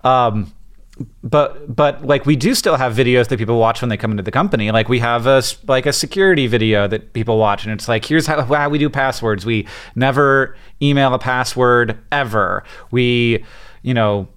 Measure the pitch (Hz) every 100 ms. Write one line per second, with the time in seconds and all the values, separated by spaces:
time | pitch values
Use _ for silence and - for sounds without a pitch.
0 | 127 127 120 107 92 - - - - -
1 | 113 - 120 147 143 - 147 117 147 143
2 | 131 143 139 143 160 190 202 156 131 110
3 | 123 123 117 127 110 117 113 - 123 107
4 | 110 104 95 127 190 120 107 110 107 131
5 | 117 120 120 135 127 - - 131 139 135
6 | 151 196 190 170 127 117 110 104 101 107
7 | - 120 113 110 107 101 104 107 - 113
8 | 107 156 151 151 120 147 147 147 147 139
9 | 135 127 117 101 101 110 98 - - -
10 | 131 131 139 135 131 - - - 143 143
11 | 135 127 131 127 127 127 123 120 117 110
12 | - 139 127 107 92 95 - - - 123
13 | 123 120 120 113 - - - - - 123
14 | 107 101 92